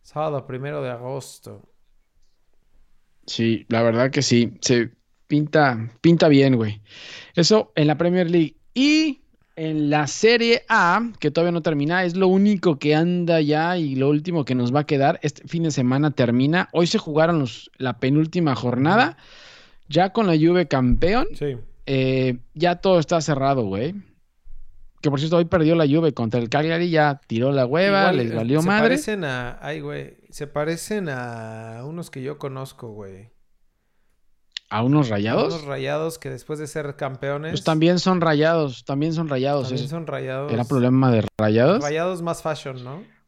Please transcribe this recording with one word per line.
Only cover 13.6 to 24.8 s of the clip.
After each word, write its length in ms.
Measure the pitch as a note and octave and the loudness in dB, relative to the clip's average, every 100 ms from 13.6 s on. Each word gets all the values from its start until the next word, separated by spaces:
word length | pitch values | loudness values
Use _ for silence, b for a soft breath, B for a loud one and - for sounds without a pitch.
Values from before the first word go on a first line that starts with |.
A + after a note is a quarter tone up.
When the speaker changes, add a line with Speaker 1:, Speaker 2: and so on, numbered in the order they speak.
| E3 F3+ | 0 -2
Speaker 2:
y 180 | D3+ C3 | -2 0
lo 140 | C#3 | 2
último 360 | D3 D3+ E3+ C3 | 2 0 -4 -2
que 80 | |
nos 220 | B2+ A#2+ C#3+ | -2 0 0
va 60 | |
a 40 | D3 | 0
quedar. 340 | C#3+ C#3 E3+ | 2 2 0
Este 240 | D3+ - C#3+ | -6 -8 -8
fin 160 | E3 | -4
de 80 | E3 | -2
semana 400 | C#3+ B2 C3 D3+ | 0 0 2 0
termina. 580 | C3 A#2+ A#2+ C#3 F3 - | 2 2 2 2 0 0
Hoy 140 | D#3 E3+ | 0 0
se 120 | G#3+ | 0
jugaron 400 | - D3+ E3 E3 | -2 2 2 2
los, 320 | B2+ - - _ | -2 -8 -20 _
la 200 | C3 A2+ | -6 -2
penúltima 560 | C3 D3 D#3+ F3+ D#3+ | 0 0 0 0 0
jornada. 640 | B2 B2 A#2+ D3 G#3+ D4 - | 0 -2 0 2 4 2 -2
Speaker 1:
Ujú. 680 | - - - - - - - | -20 -20 -20 -20 -20 -20 -2
Speaker 2:
Ya 240 | D3 F#3+ | 0 2
con 140 | A3 G#3 | 2 2
la 80 | D#3+ | 4
Juve 300 | E3 F3+ D#3+ | 4 2 2
campeón. 600 | C#3 B2 A2+ D#3+ A#3 D#4 | 2 2 4 2 2 -2
Speaker 1:
Sí. 240 | - D3 A#2+ - - - | -4 -8 -8 -14 -16 -4
Speaker 2:
Eh, 500 | C3+ C3 C3 C3 B2 - | -2 0 0 -2 -4 -10
ya 220 | D#3 F3 F3 | -2 -2 0
todo 240 | F#3+ F3+ | 2 2
está 220 | D3+ E3+ | 2 0
cerrado, 420 | D#3 C3+ C3+ C3+ | 0 0 0 0
güey. 320 | G#2 F#2+ C#3 G3+ - _ _ _ - - - - | -2 -4 -4 -8 -16 _ _ _ -14 -14 -14 -18